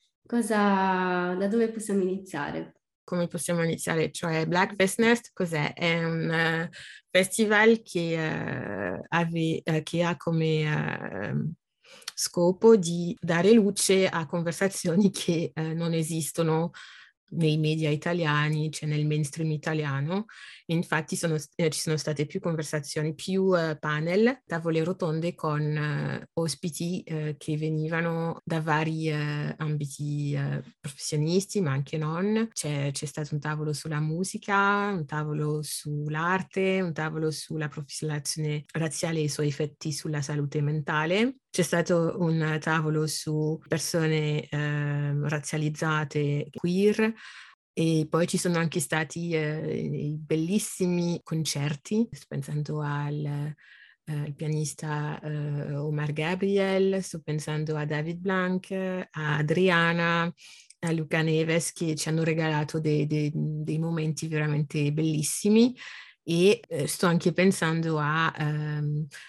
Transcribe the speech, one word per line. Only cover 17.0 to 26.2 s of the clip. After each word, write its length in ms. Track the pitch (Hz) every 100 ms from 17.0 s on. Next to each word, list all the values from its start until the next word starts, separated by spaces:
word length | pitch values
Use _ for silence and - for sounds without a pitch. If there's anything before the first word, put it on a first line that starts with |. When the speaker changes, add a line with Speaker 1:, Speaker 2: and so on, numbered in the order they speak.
| - _ _
Speaker 2:
nei 280 | - 156 156
media 320 | 156 160 156
italiani, 800 | 151 170 175 156 147 151 156 156
cioè 180 | 143 151
nel 180 | 151 151
mainstream 440 | 151 151 165 160
italiano. 760 | 151 165 156 147 135 147 196 220 - - - -
Infatti 500 | 165 175 156 156 185
sono 220 | 170 156
s-, 120 | - -
eh, 140 | 160
ci 100 | -
sono 160 | - 156
state 300 | - 147 151
più 140 | -
conversazioni, 720 | 175 160 - 151 143 156 151
più, 420 | 151 - 190 190 175
eh, 200 | 160 156
panel, 640 | 156 151 165 190 226 269 -
tavole 360 | 165 165 160
rotonde 500 | 160 185 160 160 170
con, 260 | 170 156 147
eh, 680 | 151 151 147 147 143 135